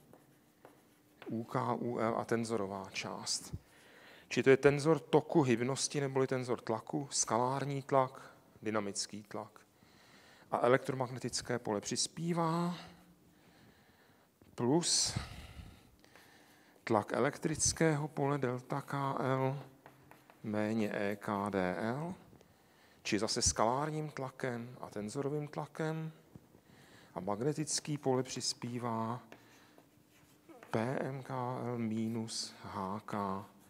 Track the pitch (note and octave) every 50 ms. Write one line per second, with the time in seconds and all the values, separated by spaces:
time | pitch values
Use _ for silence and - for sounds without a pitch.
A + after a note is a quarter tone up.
0 | - - - - - _ - - _ _ _ _ - - - - _ _ _ _
1 | _ _ _ - - - - A2+ A#2 - - C3 A#2+ A#2+ A#2 - - A#2+ A#2+ A2+
2 | A2+ A2+ A2+ G#2+ A2 - A#2 A2+ A#2 A2 A#2 G#2 G2 F#2+ G2+ G2 F#2+ G2 - -
3 | - F#2+ G2 G2+ A#2 - - - - - - - - - - - - - - -
4 | - - - - - - - C3+ A#2 C3+ C3+ B2+ - C#3+ C#3 C#3+ C3+ D#3+ D#3+ D3
5 | - - - D3 - - - E3+ C#3 B2+ A#2 A2+ B2 B2 B2+ - - - - D3
6 | C#3 C#3 C3+ C3+ C3 B2+ C3+ B2+ B2+ B2 A#2 - - - A2+ A2 - - - D3+
7 | C#3 C3+ - - - - A2+ A2+ B2 B2+ C3+ C#3 C3+ C#3+ C#3 C#3 - - C#3+ C3+
8 | C3 B2+ - - - - - - - - - - - G#2+ G#2+ A2 G2+ G2 F#2+ -
9 | - - - G#2 A2 - - G#2+ G#2+ - - - - _ _ _ - - - -
10 | - - - - - - - - - - B2+ - - A#2+ B2+ C3 - - C3 C3
11 | B2+ A#2+ C3 - - A#2+ - - - - B2 A#2 - A2+ G#2+ G2+ - - B2 -
12 | - - - - E3+ E3+ F3 E3+ E3+ D#3+ E3 E3+ F3 F3 F3+ - - - - -
13 | - - - _ - - _ - - - - - - - - - - - _ _
14 | - - - _ _ _ _ _ - - - - B2 A#2+ D3 E3+ E3 - - -
15 | - - - - - - - - - - - - - - - - - - - -
16 | - - - - - - - - - - - - - - - - _ - A2+ G#2
17 | G2+ - - A#2 A#2+ C#3+ - - - E3 D#3 - - - - - D#3+ D#3+ D#3 C#3+
18 | D3+ C#3+ - - C#3+ C#3 C#3+ C#3+ C3 B2 B2+ B2+ B2+ - D3 C#3 - - C#3+ C#3
19 | C#3 C3+ C#3 - C3+ C3 C3+ C3 C3 C3 C#3+ C#3+ - - - - - - - -
20 | - - - - - - - - - G#2+ G#2 G#2+ G#2+ G#2+ A2+ A2+ G#2 - - -
21 | G2+ G2+ G#2 G2+ - - G#2 G2 G2+ G#2 F#2+ F#2+ F#2 F2+ F2+ F#2 A2+ A2+ B2 C#3+
22 | D#3+ F3 F#3 - - - - - - - _ _ _ _ _ - - - - -
23 | _ - A2 F#2+ A2 G#2+ - A#2+ - - - - G#2+ A2+ B2 C#3 D3 D#3 D3+ D#3
24 | D3+ D3+ - D3 C3+ B2 - - - C3 A#2+ A#2 A#2 B2 B2+ - - - - G#2
25 | G#2 G#2+ G#2+ C#3+ C#3 C#3 D3+ D3+ D3 D3 - D#3+ D3+ - - - D#3+ D#3 D#3+ D#3+
26 | D#3+ D#3+ - - - - - - - - - - _ - - - - - - -
27 | - - - - - - G2+ G2+ B2 D3+ C#3+ D#3 D3+ - - - - D#3 D3 C#3+
28 | - C3+ B2+ B2+ B2+ - - B2+ - - - - - A#2+ A#2+ A#2+ A#2+ A#2+ A2+ A2+
29 | A2+ A2+ A#2+ A#2+ - - - - - - - - - - - - - _ _ -
30 | _ _ _ - - - - _ _ - - - - - - A2+ A2 B2+ C3 -
31 | - C3+ C3+ C3+ C3 - C3+ B2+ B2 B2 B2+ B2+ A#2+ A#2+ B2 A#2 A#2 A2 A2 A2+
32 | A2 A2+ A#2 A2+ A2 A2 - - - - - - - G2 F#2 G2+ F#2+ F#2 G2+ G#2+
33 | - - G#2+ G#2 G2+ F#2+ F#2+ G2 G2+ - - - -